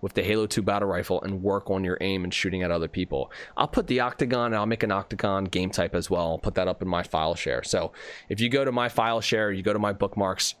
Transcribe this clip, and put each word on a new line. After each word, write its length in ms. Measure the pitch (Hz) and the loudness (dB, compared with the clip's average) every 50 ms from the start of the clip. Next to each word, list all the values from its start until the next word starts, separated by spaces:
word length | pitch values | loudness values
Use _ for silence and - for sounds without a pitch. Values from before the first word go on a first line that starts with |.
with 120 | - 95 - | -6 -2 0
the 80 | - | 0
Halo 240 | 95 98 107 110 107 | 2 2 2 2 2
two 160 | 101 - - | 2 0 0
battle 280 | 104 98 101 101 101 98 | 2 2 2 2 2 2
rifle 320 | 92 87 90 - 92 90 | 0 0 0 0 0 -2
and 200 | - 95 98 95 | 0 -2 -4 0
work 300 | 92 101 98 101 - - | 2 2 2 2 2 0
on 120 | 98 95 95 | 0 0 2
your 140 | 90 90 - | 0 0 0
aim 220 | - 98 95 95 90 | 0 0 0 0 -2
and 100 | 90 90 | -2 -2
shooting 280 | - - 98 87 92 | -2 -2 0 0 0
at 100 | 92 87 | 0 0
other 180 | 85 85 82 78 | 0 0 0 -2
people. 420 | - 92 92 - 73 67 67 - - - - - - | -2 -2 -2 0 0 -2 -2 -4 -6 -16 -18 -10 0
I'll 140 | - 123 - | 2 2 2
put 180 | - - 208 - | 2 -2 0 2
the 140 | 127 123 | 2 2
Octagon, 460 | 123 123 - - 151 120 131 123 120 120 | 2 0 0 -2 -2 0 0 0 0 2
and 80 | 113 | 2
I'll 100 | 107 104 | 0 2
make 180 | 110 113 110 - | 0 0 0 2
an 80 | 110 | 0
Octagon 540 | 98 98 98 - - 101 - 104 98 98 98 | 0 0 -2 -4 -6 -2 0 0 0 0 0
game 240 | 92 - 90 92 92 | 0 -2 -2 -2 -2
type 260 | 95 - 90 85 - | 0 0 -2 0 0
as 140 | 90 82 - | -2 0 0
well. 220 | 95 87 87 82 | 0 0 2 0
I'll 80 | 82 80 | -2 -2
put 160 | - 104 90 | -2 -2 0
that 120 | - 92 90 | 0 0 0
up 140 | 90 - | 0 -2
in 60 | 92 92 | -2 -2
my 140 | 90 85 | -2 -2
file 340 | 87 - - 80 78 78 85 | -2 0 0 0 0 0 0
share. 280 | 82 - - 65 62 - | -2 -2 -2 -2 -2 -2
So 300 | - - - 80 80 - - - - - - - - | 0 0 0 0 -2 -6 -10 -16 -16 -16 -18 -6 -6
if 120 | 104 101 | -2 0
you 80 | 113 120 | 0 2
go 160 | 120 135 139 | 2 2 2
to 60 | 135 | 2
my 180 | 123 123 120 120 | 0 0 0 0
file 320 | - - 113 113 117 113 | 2 2 2 2 2 0
share, 300 | 107 - - 110 107 104 | 0 0 2 2 2 2
you 120 | 98 95 92 | 0 0 0
go 100 | 104 104 | 0 2
to 60 | 104 | 2
my 140 | 104 104 98 | 2 0 0
bookmarks 600 | 95 - 98 - - 101 95 92 - - - - _ | 0 -2 -2 0 0 0 0 0 -2 -2 -4 -4 _